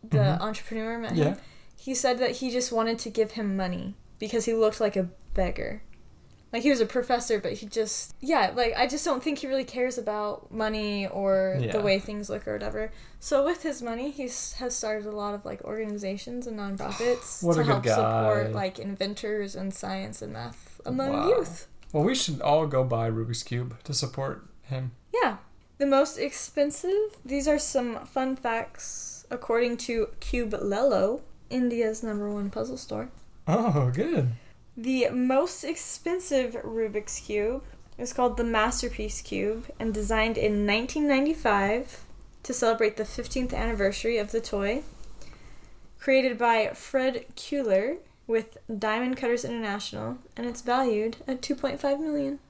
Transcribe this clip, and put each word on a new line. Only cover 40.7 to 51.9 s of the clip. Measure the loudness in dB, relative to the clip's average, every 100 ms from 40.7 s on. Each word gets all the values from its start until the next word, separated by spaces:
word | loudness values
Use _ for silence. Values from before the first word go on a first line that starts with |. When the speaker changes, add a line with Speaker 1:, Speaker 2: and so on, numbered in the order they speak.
| 2 2 0 4
Speaker 1:
ninety-five | 4 4 2 2 4 4 0 -2 -12 -16 -16 -18 -16
to | -6
celebrate | 2 2 4 2 0
the | -6
fifteenth | -4 -4 -2 -2 -2
anniversary | -2 2 2 2 0 0
of | 0
the | -4
toy. | -2 -2 0 -2 -4 -12 -14 -12 -12 -14 -18 -18 -18 -20 -20 -4
Created | 4 6 4 2
by | 4 4 2
Fred | -2 -2 0 2 -2 -10 -14
Kuehler | -4 -2 4 4 2 -4 -8 _ -2
with | -2 -2 -16 -10 -4
Diamond | 0 0 0 0
Cutters | 0 0
International, | 0 -4 -4 -4 -6 -6 -6 -8 -12 -8
and | -6
it's | -6
valued | 0 2 2 2 0 -4 -6
at | -6
two | -4 -2
point | -2 -2
five | 0